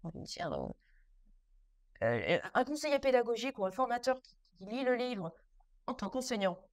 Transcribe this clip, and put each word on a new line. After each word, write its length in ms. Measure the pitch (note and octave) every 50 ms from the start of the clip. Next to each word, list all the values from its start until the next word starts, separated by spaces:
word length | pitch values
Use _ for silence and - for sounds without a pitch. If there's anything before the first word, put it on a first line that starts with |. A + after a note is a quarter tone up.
| -
on 40 | E3+
va 120 | - -
me 40 | -
dire, 280 | - - - - D#3 -
euh, 160 | C#2 B1+ - - _ _ _ - - - _ - - _ - - - _ _ _ - _ _ _ _ _ _ _ - G2
euh, 340 | A2+ A#2+ A#2 F2+ D2+ - - - C#4 -
un 100 | - C4
conseiller 360 | C4 D4 D4+ D4 D4+ C#4+ C#4
pédagogique 580 | C#4 C#4 B3+ B3 A#3 A3+ A#3+ A3 A3+ C4+ C4 -
ou 80 | G3
un 40 | F#3+
formateur 500 | F#3+ - C4 A#3+ A#3 A#3+ A#3+ B3+ B3+ C4 _
qui, 140 | - - _ _ _ _ E3+
qui 80 | F#3+
lit 180 | F#3+ A3 C4 C#4
le 100 | B3 B3+
livre 400 | A#3 B3 B3 B3 G3+ F3 E3 - - _ _ _ - - _ _ _ _
en 80 | - B3+
tant 140 | - G#3+ F#3+
qu'enseignant 500 | - C4 B3+ - B3 G#3 G3 F#3+ F3 F3+ - -